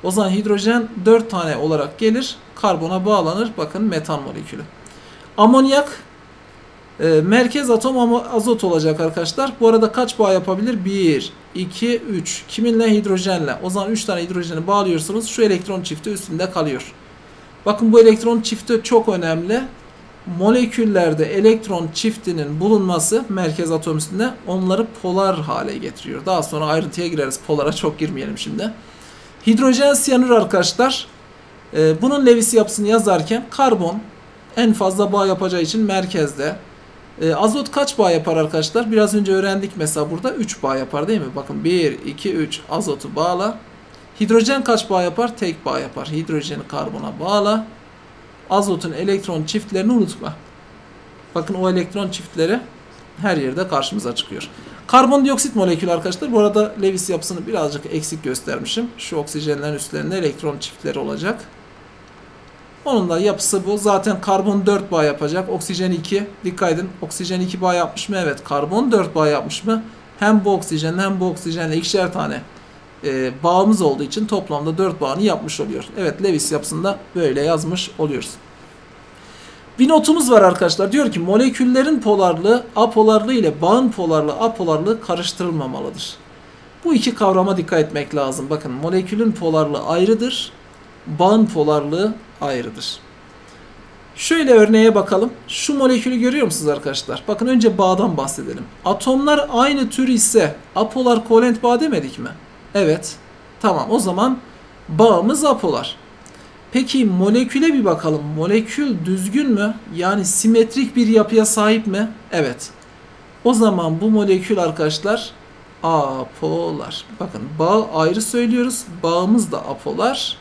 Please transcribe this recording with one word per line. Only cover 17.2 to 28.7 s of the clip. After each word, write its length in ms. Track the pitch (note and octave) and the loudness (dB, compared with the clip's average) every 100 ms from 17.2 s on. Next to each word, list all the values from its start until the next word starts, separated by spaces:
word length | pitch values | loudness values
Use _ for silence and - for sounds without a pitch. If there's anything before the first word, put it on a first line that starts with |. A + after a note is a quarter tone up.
| - - - - - | -20 -20 -20 -8 -4
Bakın 280 | G#3 A3+ | 0 6
bu 60 | A#3 | 8
elektron 420 | A3+ G#3+ A3+ A#3 | 8 8 2 0
çifti 400 | A3+ G#3+ - A3+ | -2 -8 -2 -2
çok 260 | A3+ A#3 A3+ | 2 2 2
önemli. 520 | F#3 E3 E3 F3 A3+ C4 - - - - - - E3+ | -2 -2 -2 -2 -4 -4 -14 -20 -20 -20 -20 -12 -2
Moleküllerde 880 | G3 B3 A#3+ - A3 G3 E3+ D#3 D#3+ | 2 4 2 0 2 4 2 2 0
elektron 560 | G3 G#3+ A3 A3 F3+ E3 | 4 4 4 0 -6 -6
çiftinin 680 | D#3+ A3+ A3 - E3+ C#3+ D3+ | -2 -4 -4 -6 -4 -4 -2
bulunması 680 | F#3+ A3 F#3 F3 D3+ A3 A#3 | 2 2 2 0 0 -2 -2
merkez 420 | F#3+ F3 D#3 E3+ | -4 -2 -2 -2
atom 260 | D#3+ D#3+ D#3 | -2 -2 -4
üstünde 320 | D#3 F#3 A#3+ B3+ - | -4 -4 -4 -4 -6
onları 400 | F#3 F#3 G3 A3 - | -4 0 0 -2 -6
polar 400 | F#3 F#3 G3 F#3 | -4 0 0 -2
hale 360 | D3+ B2 C3+ C3+ | -4 -6 -6 -8
getiriyor. 480 | C#3 - C3+ C3 D#3 | -10 -12 -12 -10 -2
Daha 180 | F3+ | -2
sonra 220 | D3+ D3+ D#3 | -2 -4 -2
ayrıntıya 420 | D#3+ F3+ F3+ F3 | -2 -4 -6 -6
gireriz. 320 | D#3+ C3+ C3 - | -4 -4 -6 -4
Polara 260 | D3+ C#3+ | -2 -2
çok 260 | - D#3+ D3+ | -2 -4 -4
girmeyelim 380 | D3+ C3+ C#3 C#3+ | -6 -6 -10 -10
şimdi. 340 | - - A3 | -8 -6 -6